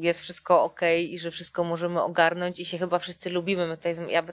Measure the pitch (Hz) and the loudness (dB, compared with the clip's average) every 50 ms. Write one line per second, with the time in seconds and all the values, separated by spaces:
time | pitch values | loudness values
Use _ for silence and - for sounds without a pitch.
0 | 160 170 170 - - - 180 - - - 180 156 - - - - 180 170 165 170 | 0 0 0 0 -2 -6 -8 -8 2 4 6 6 6 2 0 0 2 2 2 2
1 | 175 - 175 170 165 170 165 - 175 - - 180 175 170 170 165 175 175 175 165 | 0 -2 -6 -8 -8 -8 -6 -6 -6 -4 -2 -2 -2 -2 -2 -2 -2 -2 0 0
2 | - - 170 175 165 165 170 175 180 180 175 - 175 - 180 165 185 175 175 175 | 0 2 4 4 4 4 4 0 -2 -4 -4 -4 -6 -4 -2 -2 0 0 0 0
3 | - 180 175 - - 185 175 180 170 185 196 180 175 165 160 160 - 170 170 170 | 0 -4 -8 -8 -6 -4 -4 -2 0 0 0 0 0 -2 -4 -4 -4 -4 -4 -4
4 | 170 - - - 160 170 | -4 0 0 0 0 0